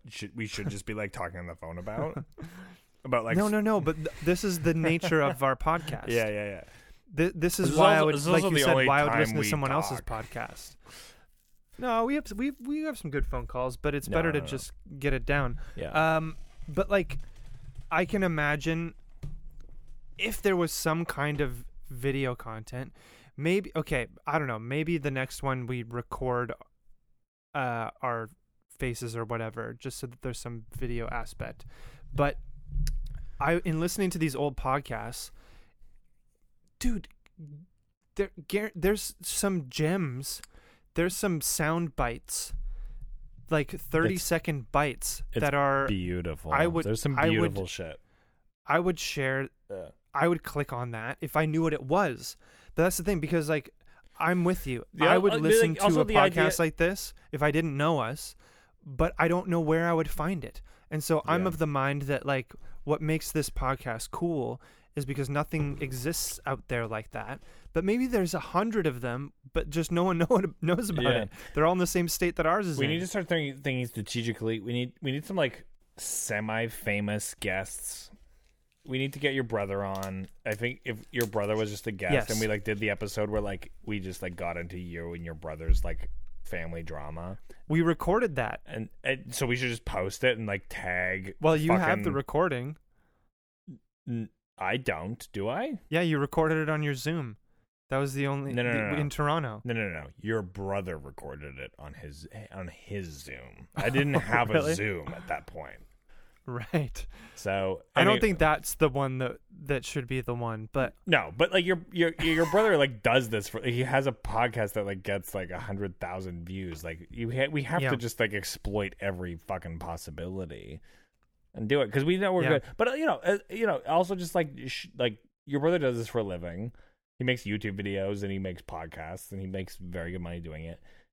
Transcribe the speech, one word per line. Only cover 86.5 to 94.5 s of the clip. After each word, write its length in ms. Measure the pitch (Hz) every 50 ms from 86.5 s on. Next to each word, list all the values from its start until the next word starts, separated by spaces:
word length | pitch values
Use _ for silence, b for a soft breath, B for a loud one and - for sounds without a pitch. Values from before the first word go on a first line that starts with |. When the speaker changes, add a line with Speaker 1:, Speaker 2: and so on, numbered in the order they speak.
| 92 87 82 82 85 85
Speaker 1:
drama. 560 | 82 82 80 73 71 76 78 82 87 92 95 - B B B B B
Speaker 2:
We 140 | - 151 165
recorded 540 | 165 170 160 - - 175 190 233 247 190 139
that. 240 | 127 113 107 - - -
Speaker 1:
And, 240 | - - 113 110 - - - -
and 300 | 131 135 143 139 123 120
so 100 | - 139
we 100 | 120 120
should 140 | 123 131 123
just 160 | 117 110 -
post 380 | - - 95 92 98 - - -
it 140 | 127 117
and, 100 | 110 110
like, 160 | 104 101 95 - -
tag 640 | - - - 92 90 90 90 92 95 95 92 98 - -
Speaker 2:
Well, 160 | 156 160 160
you 160 | 151 151 170 180
have 260 | 185 175 156 185 208
the 60 | 202
Speaker 1:
fucking 80 | 170 139
Speaker 2:
recording. 640 | 139 135 - - 151 180 170 135 120 123 143 156 - _ _ _ _ _ _ _ _ _ _ _ _ _ _ _ _ _ 185 127 - _ _ _ _ _
Speaker 1:
N-, 220 | - 120 113 110 - _ _ _ _